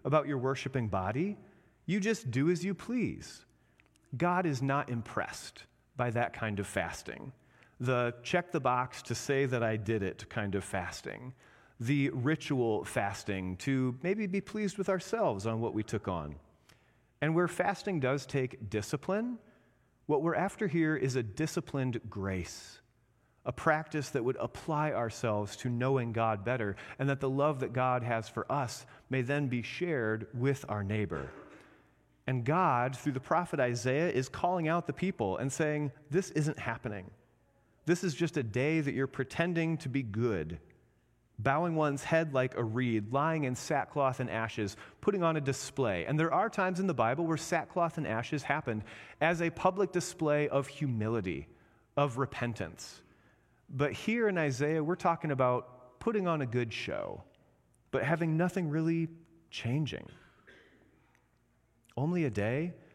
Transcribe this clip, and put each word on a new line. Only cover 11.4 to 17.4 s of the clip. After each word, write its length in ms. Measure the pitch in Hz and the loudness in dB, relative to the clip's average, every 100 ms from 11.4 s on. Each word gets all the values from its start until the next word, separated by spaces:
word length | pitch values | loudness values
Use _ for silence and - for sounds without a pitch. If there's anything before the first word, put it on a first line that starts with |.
| - - - - | -20 -20 -20 -6
The 300 | 117 143 139 | 0 2 2
ritual 720 | 131 127 156 - 135 117 107 | 2 0 0 0 2 2 2
fasting 720 | - 120 101 101 - 95 92 92 | 0 -2 -2 -4 -4 -2 -2 -4
to 380 | - 135 127 127 | 0 0 0 -2
maybe 240 | 175 208 208 | -2 -2 0
be 140 | 196 | -2
pleased 380 | - 214 202 - | -2 -2 -2 -2
with 100 | 190 | 0
ourselves 580 | 190 - 226 180 101 110 | 0 0 2 2 2 0
on 140 | 113 | 0
what 140 | 113 | 0
we 80 | 107 | -2
took 260 | 107 107 - | -2 -2 -2
on. 280 | 87 73 73 - _ _ - _ _ _ - | -4 -4 -10 -16 _ _ -20 _ _ _ -2
And 140 | 151 | 2
where 140 | 160 | 4